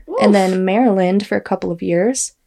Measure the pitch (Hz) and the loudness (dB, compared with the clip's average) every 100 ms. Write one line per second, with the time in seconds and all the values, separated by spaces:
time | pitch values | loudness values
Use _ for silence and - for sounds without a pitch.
0 | - 440 208 202 185 185 185 208 254 190 | -8 0 4 4 2 0 0 2 2 2
1 | 180 196 202 202 - 185 185 175 190 170 | 2 0 0 -4 -4 -6 -6 -6 -2 0
2 | 214 262 - _ | 0 -2 -8 _